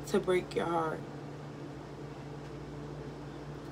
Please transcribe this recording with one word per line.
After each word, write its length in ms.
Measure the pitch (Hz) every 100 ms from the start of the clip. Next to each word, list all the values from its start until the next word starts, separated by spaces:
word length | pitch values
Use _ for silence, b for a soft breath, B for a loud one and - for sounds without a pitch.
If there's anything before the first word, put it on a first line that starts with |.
| -
to 120 | 202
break 360 | 190 180 - -
your 100 | 165
heart. 360 | 170 160 - - - - - - - - - - - - - - - - - - - - - - - - - - 143 -